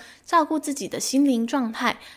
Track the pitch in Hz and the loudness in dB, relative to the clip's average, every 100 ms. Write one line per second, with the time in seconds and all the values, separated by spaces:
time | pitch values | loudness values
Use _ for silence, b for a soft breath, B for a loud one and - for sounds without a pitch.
0 | B B B 339 302 311 294 277 190 - | B B B 2 2 0 -4 -6 -6 -6
1 | - 269 285 233 233 277 226 226 247 - | 0 2 4 2 0 -2 -2 -2 -4 -4
2 | B | B